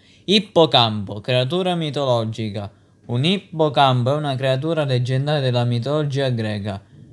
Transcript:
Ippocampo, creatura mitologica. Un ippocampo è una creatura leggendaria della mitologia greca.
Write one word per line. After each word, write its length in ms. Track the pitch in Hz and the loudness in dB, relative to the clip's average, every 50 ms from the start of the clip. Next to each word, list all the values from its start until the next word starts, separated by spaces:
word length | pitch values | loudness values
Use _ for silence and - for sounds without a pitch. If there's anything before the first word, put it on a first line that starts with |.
| _ _ - _ _ | _ _ -20 _ _
Ippocampo, 960 | - 196 220 190 - - 170 160 151 - 127 117 113 107 104 98 - 101 104 | 2 2 2 2 2 4 4 4 6 4 4 2 2 0 -4 -6 -8 -10 -8
creatura 540 | - 135 127 127 127 131 170 180 190 180 175 | -2 0 0 0 0 0 -2 -2 -2 -2 -2
mitologica. 920 | 170 160 151 135 147 139 131 123 117 113 113 110 - 110 107 98 107 101 95 - _ _ _ _ _ _ | -2 -4 -4 -4 -2 0 0 0 0 0 -2 -4 -6 -6 -6 -6 -8 -10 -10 -14 _ _ _ _ _ _
Un 180 | - 120 123 139 | -4 -2 0 0
ippocampo 880 | 175 202 190 - - 160 156 156 151 - 151 139 131 127 123 120 127 | 0 0 -2 -4 -6 -2 0 0 2 4 4 4 4 4 2 2 0
è 40 | 143 | 0
una 180 | 151 151 143 131 | 0 -2 -4 -4
creatura 500 | 123 135 131 131 131 151 160 165 156 147 | -2 0 0 0 0 -2 -2 -2 -2 0
leggendaria 560 | 135 127 123 123 120 131 131 139 147 156 147 | 0 0 0 0 0 0 0 0 0 0 0
della 240 | 135 127 120 123 120 | 0 0 0 0 0
mitologia 640 | 120 120 120 117 139 147 156 151 143 131 139 139 131 | 0 0 -2 0 0 0 0 0 -2 -2 -2 0 0
greca. 540 | 123 113 110 107 107 104 98 104 98 98 - _ - - - - | 0 -2 -2 -4 -4 -4 -6 -6 -8 -8 -12 _ -20 -20 -20 -20